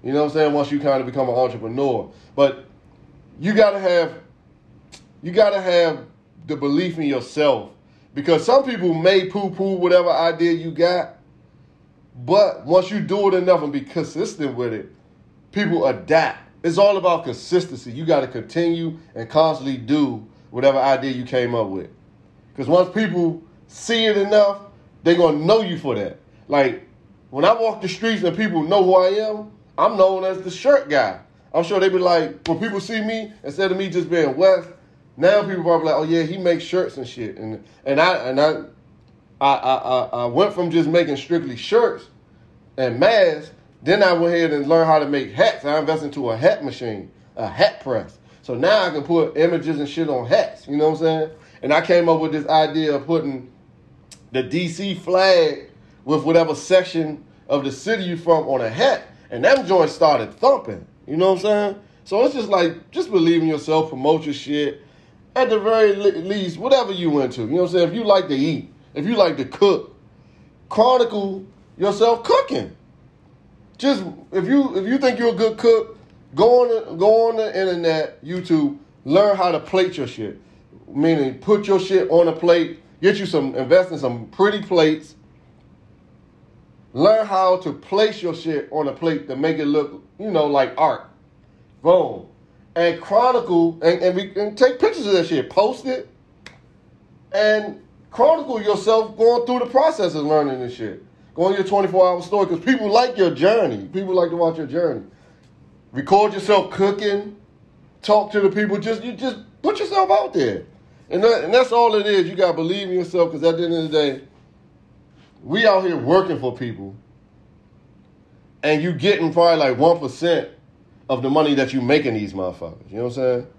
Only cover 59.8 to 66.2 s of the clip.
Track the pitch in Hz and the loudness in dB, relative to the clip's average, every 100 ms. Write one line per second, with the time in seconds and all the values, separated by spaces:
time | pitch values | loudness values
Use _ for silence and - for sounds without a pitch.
59.8 | 156 - 160 135 107 - 254 269 - 90 | 2 2 2 2 -2 0 2 2 -2 -14
60.8 | - _ - 156 185 185 202 208 208 202 | -16 _ -8 0 2 2 0 0 -2 -6
61.8 | _ _ - 196 277 285 202 196 170 165 | _ _ -6 0 0 0 -2 0 0 -2
62.8 | - 339 359 196 165 165 160 151 156 160 | -10 -8 -2 2 2 2 0 -2 0 0
63.8 | - 131 143 160 147 139 135 147 143 143 | 0 -2 0 0 -2 -8 -6 -4 -4 -6
64.8 | - _ _ _ _ - 254 220 208 226 | -20 _ _ _ _ -2 0 0 2 4
65.8 | 214 202 202 170 | 2 4 0 0